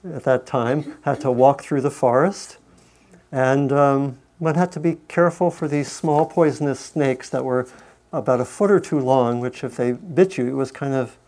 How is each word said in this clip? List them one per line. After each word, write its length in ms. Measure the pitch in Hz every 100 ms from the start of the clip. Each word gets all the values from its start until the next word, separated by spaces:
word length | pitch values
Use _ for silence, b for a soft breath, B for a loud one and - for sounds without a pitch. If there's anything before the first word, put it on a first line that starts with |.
| 185
at 100 | 147
that 240 | 139 127 -
time, 500 | 135 117 147 147 -
had 180 | - 139
to 80 | 135
walk 320 | 123 135 139
through 200 | - 143
the 100 | 143
forest, 680 | 143 127 123 175 202 - - _ b b b b b _
and, 400 | 135 131 139 139
um, 460 | 143 143 139 139 123 _ _
one 160 | 160 160
had 160 | 175
to 80 | 165
be 180 | 165 156 -
careful 420 | - 170 165 175
for 160 | 170 151
these 240 | 147 131
small 340 | - 160 147 156
poisonous 540 | - 156 139 143 131
snakes 500 | - 160 139 127 -
that 140 | 143
were 240 | 135 127 127 B B B _
about 260 | 160 120 123
a 60 | 123
foot 260 | - 202
or 80 | 190
two 180 | - 151
long, 440 | 127 131 120 120
which 240 | 127 - 127
if 100 | -
they 160 | 123
bit 460 | 123 190 156 190 160
you, 100 | 123
it 60 |
was 180 | 135 135
kind 220 | - 139
of 240 | 135 123 -